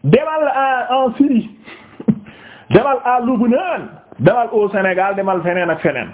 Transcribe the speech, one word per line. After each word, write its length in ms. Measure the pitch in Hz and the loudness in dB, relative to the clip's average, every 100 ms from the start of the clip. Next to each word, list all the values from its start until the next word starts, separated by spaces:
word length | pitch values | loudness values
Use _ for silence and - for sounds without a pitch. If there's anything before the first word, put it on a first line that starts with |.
demal 480 | 139 220 311 311 294 262 269 254 233 | 4 4 4 -2 0 0 0 -2 -2
en, 40 | 262 | 0
en 180 | 262 | 0
Syrie, 340 | - 285 240 - - - - - - - | 0 2 2 -2 -16 -20 -20 -20 -10 -4
<laughs> 640 | - - - - - - | -4 -6 -20 -20 -20 0
demal 280 | 202 277 254 | 2 2 -2
à 160 | 254 247 | 0 0
Lubnan, 680 | 240 254 233 254 370 294 - - _ - | 0 0 2 2 0 -6 -10 -18 _ 0
demal 300 | 151 240 233 | 2 2 0
au 160 | 226 208 | 0 0
Sénégal, 440 | 208 190 180 196 | 0 0 0 -2
demal 260 | 196 190 185 | -2 -2 -2
feneen 280 | 170 180 170 | -2 -2 -2
ak 100 | 160 | -2
feneen. 280 | 170 131 90 | -2 -4 -8